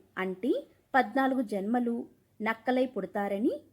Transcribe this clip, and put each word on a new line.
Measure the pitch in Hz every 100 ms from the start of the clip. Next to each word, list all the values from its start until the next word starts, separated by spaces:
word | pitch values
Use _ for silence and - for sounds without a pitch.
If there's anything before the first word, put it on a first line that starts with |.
| - -
అంటే | 190 185 240 480 - _ _
పద్నాలుగు | 262 214 262 269 262
జన్మలు | 214 202 196 247 233 233 285 _ _ -
నక్కలై | 214 226 - 254 254
పుడతారని | 208 185 208 202 202 254 587 -